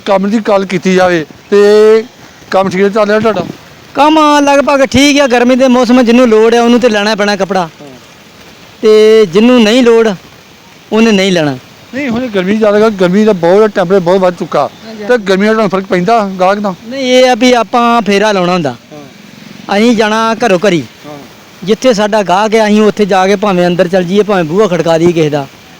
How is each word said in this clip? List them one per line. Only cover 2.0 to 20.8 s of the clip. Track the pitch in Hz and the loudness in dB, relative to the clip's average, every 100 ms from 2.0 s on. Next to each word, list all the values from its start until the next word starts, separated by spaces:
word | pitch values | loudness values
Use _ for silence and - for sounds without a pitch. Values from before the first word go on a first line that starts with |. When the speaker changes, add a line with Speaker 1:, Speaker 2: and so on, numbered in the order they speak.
| 233 - - - - | 0 -12 -20 -20 -6
Speaker 1:
ਕੰਮ | 185 190 | -4 -2
ਠੀਕ | 185 202 | -2 -2
ਚੱਲ | 214 208 | 0 -2
ਰਿਹਾ | 214 | 0
ਤੁਹਾਡਾ? | 220 185 160 - - - - | -2 -4 -6 -12 -20 -20 -10
Speaker 2:
ਕੰਮ | 277 294 311 302 294 | -2 2 2 2 2
ਲਗਭਗ | 285 277 269 285 269 | 2 0 2 0 0
ਠੀਕ | 254 285 277 | 2 2 2
ਆ, | 277 | 2
ਗਰਮੀ | 240 247 254 | 2 2 2
ਦੇ | 262 | 2
ਮੌਸਮ | 247 233 254 | 2 2 2
ਜਿਹਨੂੰ | 233 240 247 | 4 4 4
ਲੋੜ | 214 226 240 | 4 2 2
ਆ | |
ਉਹਨੂੰ | 233 240 | 2 2
ਤੇ | 247 | 2
ਲੈਣਾ | 208 208 208 | 0 -2 -2
ਪੈਣਾ | 208 196 | -2 -2
ਕੱਪੜਾ, | 190 190 | -2 -4
Speaker 1:
ਹਾਂ। | 165 - 143 127 - - - - - - - - | -4 -10 -20 -20 -20 -20 -20 -20 -20 -20 -20 -4
Speaker 2:
ਤੇ | 220 214 214 220 202 | 2 4 4 4 2
ਜਿਹਨੂੰ | 185 233 247 | 2 2 4
ਨਹੀਂ | 208 247 | 2 2
ਲੋੜ | 240 226 220 180 - - - - - - - | 2 2 0 -4 -12 -20 -20 -20 -20 -20 -6
ਉਹਨੇ | 214 226 | 0 2
ਨਹੀਂ | 196 196 | 2 0
ਲੈਣਾ। | 175 147 127 - - - | 0 -2 -6 -12 -20 -16
Speaker 1:
ਨਹੀਂ, | 247 285 | -10 -6
ਹੁਣ | 226 254 | -6 -6
ਗਰਮੀ | 202 180 214 | -4 -2 0
ਜ਼ਿਆਦਾ | 214 208 | 0 2
ਗਾ, | 226 | 0
ਗਰਮੀ | 196 175 196 214 | 0 0 0 0
ਦਾ | |
ਬਹੁਤ | 190 170 196 220 | 0 2 2 2
ਟੈਂਪਰੇਚਰ | 208 175 196 | 0 0 0
ਬਹੁਤ | 170 190 | 0 0
ਵੱਧ | 180 | 0
ਚੁੱਕਾ। | 175 165 151 127 - 226 | -2 -6 -4 -4 -8 -18
Speaker 2:
ਹਾਂਜੀ, | 220 | -10
Speaker 1:
ਤੇ | 208 | -4
Speaker 2:
ਹਾਂਜੀ। | 247 | -4
Speaker 1:
ਗਰਮੀ | 190 190 214 | -2 0 0
ਨਾਲ | 220 | 0
ਤੁਹਾਨੂੰ | 208 | -2
ਫਰਕ | 196 190 | -4 -4
ਪੈਂਦਾ | 185 180 233 202 190 | -4 0 0 -2 -2
ਗਾਹਕ | 185 208 | -2 -2
ਦਾ? | 202 175 226 | -4 -8 -10
Speaker 2:
ਨਹੀਂ, | 269 | -8
ਇਹ | 254 254 254 | 0 2 2
ਆ | 240 | 2
ਵੀ | 247 | 2
ਆਪਾਂ | 240 214 240 233 233 | 0 0 -2 0 0
ਫੇਰਾ | 202 202 214 | 0 0 0
ਲਾਉਣਾ | 196 175 | 0 0
ਹੁੰਦਾ। | 180 139 | -2 -4
Speaker 1:
ਹਾਂ। | 117 - 147 139 - - - - - - 202 | -8 -16 -20 -20 -20 -20 -20 -20 -16 -6 0
Speaker 2:
ਅਸੀਂ | 233 220 | 0 0
ਜਾਣਾ | 214 220 226 | 0 -2 -2
ਘਰੋਂ | 220 208 180 | -2 -2 0
ਘਰੀ। | 202 156 | 0 -2